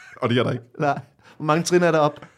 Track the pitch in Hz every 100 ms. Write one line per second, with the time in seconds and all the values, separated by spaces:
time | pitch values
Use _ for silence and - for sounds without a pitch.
0 | - - 123 123 117 123 - - 143 135
1 | - _ - - 151 156 170 175 175 156
2 | 147 - -